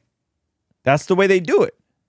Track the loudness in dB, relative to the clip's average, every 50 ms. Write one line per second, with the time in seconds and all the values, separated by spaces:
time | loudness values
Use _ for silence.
0 | _ _ _ _ _ _ _ _ _ _ _ _ _ _ _ _ -2 0 0 0
1 | 0 -2 0 0 2 2 0 0 -2 0 0 0 0 -2 -4 _ _ _ _ _
2 | _